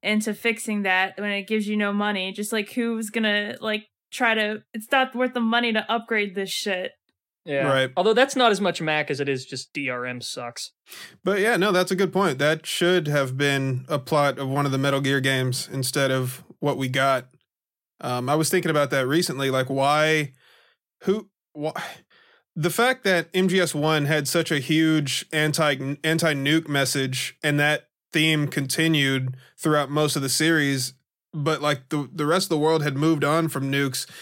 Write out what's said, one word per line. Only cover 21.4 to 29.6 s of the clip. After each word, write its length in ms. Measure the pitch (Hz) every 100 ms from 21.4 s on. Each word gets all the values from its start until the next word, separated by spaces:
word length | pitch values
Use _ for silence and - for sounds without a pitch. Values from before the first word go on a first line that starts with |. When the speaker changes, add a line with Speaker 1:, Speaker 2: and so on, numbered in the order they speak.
| _
Speaker 3:
why, 180 | 151 151 - - - _ _ _ _ _ -
the 140 | 160
fact 340 | 156 240 254 196
that 240 | 180 165
M 140 | 185 185
G 120 | 185
S 140 | 175
one 320 | 147 156 156 143
had 220 | 156 139
such 240 | 170 160
a 80 | 151
huge 680 | 127 156 160 160 143 - -
anti, 640 | 156 156 147 151 139 135 143
anti-nuke 640 | 160 160 165 143 139 160 156
message 680 | 143 131 143 131 131 - -
and 180 | 156 147
that 300 | 147 151 _ _ _
theme 360 | 160 156 156 147
continued 880 | - 135 - 160 156 139 135 131 131 -
throughout 320 | _